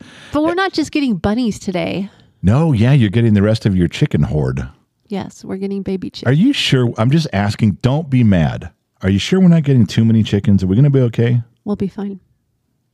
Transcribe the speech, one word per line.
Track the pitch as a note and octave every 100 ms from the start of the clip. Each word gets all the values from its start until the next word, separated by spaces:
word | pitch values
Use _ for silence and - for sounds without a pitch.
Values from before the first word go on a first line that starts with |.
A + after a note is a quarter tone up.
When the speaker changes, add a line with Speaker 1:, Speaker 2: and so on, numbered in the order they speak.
| - - -
Speaker 1:
But | D4
we're | D#4
not | F4 F#4+
just | D#4+ C#4+
getting | D4+ C4+ F3+
bunnies | G3+ A3+ A#3 -
today. | - F3+ E3 F3 G3+ _ _ _
Speaker 2:
No, | F2+ B2+ E3
yeah, | A2+ A#2+
you're | C#3+ G#2+
getting | A#2 A#2
the | G#2
rest | G#2 A2+ A2
of | F#2
your | E2+
chicken | - D3+ D#2+
horde. | D2 D2+ C2 C2 B1+ - _ _ -
Speaker 1:
Yes, | G3+ - -
we're | - F#3+
getting | G3 G3
baby | G3 F#3+ -
chicks. | - A#2+
Speaker 2:
Are |
you | C#3+ B3+
sure? | C#4 - C3 A#2+ A#2
I'm | A#2
just | D#3+ D3+
asking. | F#2+ G2+ - A2 E2
Don't | B2 D3 D3+
be | B2+
mad. | A2+ F2+ D2 A1+ - - _ _
Are | F#2+
you | G2
sure | - F#3+
we're | F#3
not | E3
getting | C#3+ C3
too | G2+ - A2+
many | A2+
chickens? | G2+ G2+ G#2 G2
Are | F#2
we | G2+
gonna | C#3+
be | C3+
okay? | A#2+ A2+ A#2 A#2+ A#2 _
Speaker 1:
We'll | G#3 G3+
be | G3
fine. | - G3+ G3 _ _ _ _ _ _ _